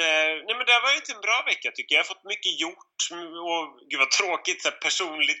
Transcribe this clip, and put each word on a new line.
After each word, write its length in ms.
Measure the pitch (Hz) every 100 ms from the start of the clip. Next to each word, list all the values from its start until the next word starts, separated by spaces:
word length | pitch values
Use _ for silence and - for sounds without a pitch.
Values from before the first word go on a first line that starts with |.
| 165
eh, 220 | 156 156 156 165
nej, 80 | 240
men 80 | 247
det 80 | 240
har 60 | 247
varit 180 | 294 302
en 60 | 226 202
bra 120 | 240 254
vecka, 180 | - 120
tycker 200 | - -
jag. 40 | 147
Jag 40 | -
har 80 |
fått 180 | 190 185
mycket 200 | 208 190 156
gjort, 360 | 165 180 - - - 175 170 165 170
och 160 | 170 160 - -
gud 100 | 143
vad 60 | 135
tråkigt, 520 | - 202 160 - 175
så 60 | 151
här 80 | - 156
personligt, 520 | - 180 156 147 170